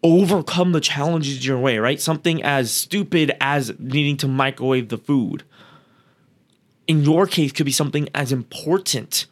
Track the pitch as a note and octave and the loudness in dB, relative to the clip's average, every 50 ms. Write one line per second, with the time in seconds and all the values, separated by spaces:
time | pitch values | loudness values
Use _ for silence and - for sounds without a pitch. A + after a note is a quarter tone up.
0 | - E3+ E3 F3+ G3+ F3 G3 F#3+ D3 - - F3 F3+ F3+ F3 D#3 C3+ - - C#3+ | 6 6 6 6 6 4 2 0 0 -2 0 0 2 2 2 2 0 0 -2 -2
1 | C#3+ D#3 E3+ E3 D3+ C#3 C#3 C3 B2 C3 C3+ B2+ B2+ C3+ A#2+ G#2+ A2 A#2+ C#3+ D3+ | -2 -2 0 0 -2 -4 -6 -6 -4 -4 -2 0 0 0 0 2 0 0 0 -2
2 | - - D#3+ D3+ - F3 E3 D#3+ - - C#3+ C#3 C3 A2+ - - - - - G#3 | -2 -4 -4 0 0 -2 -2 0 -2 -2 0 0 0 -2 -2 -4 -4 -4 -2 -4
3 | G3+ - - E3+ D#3 D3 - - C3 C3+ C#3+ D3 C3+ A2+ - - - C3 B2+ D3 | -4 0 0 0 2 2 0 -2 0 0 0 0 -2 -4 -8 -10 -10 -4 -2 0
4 | D3 C#3+ D3 C#3+ D3 C#3 C3 C3 C3+ C3+ C3+ - - C3 C3 B2+ A#2+ G#2+ A#2+ A2+ | 0 0 -2 -2 -2 -2 0 0 0 -2 -2 -4 -2 0 0 0 0 -4 -8 -10
5 | _ - C#3+ C#3 A#2 F#2 - - - _ _ _ - - - - _ _ _ _ | _ 0 0 0 2 0 -4 -8 -12 _ _ _ -20 -20 -20 -20 _ _ _ _
6 | _ _ _ _ _ _ _ _ _ _ _ _ _ _ _ _ _ - D#3 D#3 | _ _ _ _ _ _ _ _ _ _ _ _ _ _ _ _ _ 0 2 4
7 | D3 C#3+ D#3+ E3 G3 F#3+ - - D#3 C#3 C3 - D#3+ C#3 C3+ - D#3 C#3+ - D3 | 4 4 4 4 4 2 2 0 0 0 0 -2 -2 -2 0 0 -2 0 -2 -4
8 | D3 - - - C#3+ A#2+ C3+ C3 A#2 - - - - D3+ E3 G3 F#3 - - B2+ | -4 -2 -4 -4 -2 -2 -2 -4 -4 -8 -12 -12 -4 0 0 0 0 -2 -6 -6
9 | - - - - - _ | -6 -6 -6 -6 -6 _